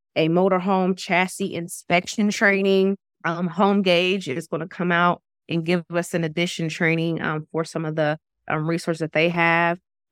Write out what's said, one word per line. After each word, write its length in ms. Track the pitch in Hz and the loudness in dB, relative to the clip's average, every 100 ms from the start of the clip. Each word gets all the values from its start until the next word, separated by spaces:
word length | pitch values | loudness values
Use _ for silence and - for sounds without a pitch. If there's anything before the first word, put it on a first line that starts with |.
| _ | _
a 140 | - 160 | 0 2
motorhome 680 | 175 190 185 185 190 185 190 | 4 4 2 2 2 2 -2
chassis 580 | - 175 185 - 196 | -2 0 0 -4 -8
inspection 760 | 170 170 - - 180 180 - 208 | -6 -10 -12 -2 0 0 -2 -2
training. 640 | - 208 196 196 190 190 196 _ _ | 2 2 2 2 4 2 0 _ _
Um, 240 | 160 170 180 | -6 -4 -4
Home 340 | 160 196 202 | 2 2 4
Gauge 460 | 185 175 180 196 185 | 4 2 2 -2 -4
is 180 | 131 160 | -8 -6
gonna 220 | 160 170 | -8 -8
come 240 | - 180 | -4 0
out 280 | 170 175 170 _ _ - | 2 2 0 _ _ -6
and 160 | 165 | -4
give 200 | 160 180 165 | 0 -2 -2
us 240 | 170 175 | -4 -2
an 100 | 175 | -4
addition 440 | 165 156 175 - 165 | -4 -2 -4 -4 -6
training, 520 | 156 165 165 165 160 | -2 0 0 -2 -2
um, 280 | 165 156 156 | -4 -4 -6
for 120 | 160 | -6
some 200 | 165 160 | -6 -6
of 120 | 160 156 | -4 -2
the, 220 | 151 156 _ _ - | -2 -2 _ _ -6
um, 180 | 156 156 | -4 -2
resources 340 | 165 - 165 | -2 -4 -4
that 120 | 160 | -2
they 160 | 156 170 | 0 0
have. 500 | 170 170 165 170 175 _ _ _ | 2 4 4 2 0 _ _ _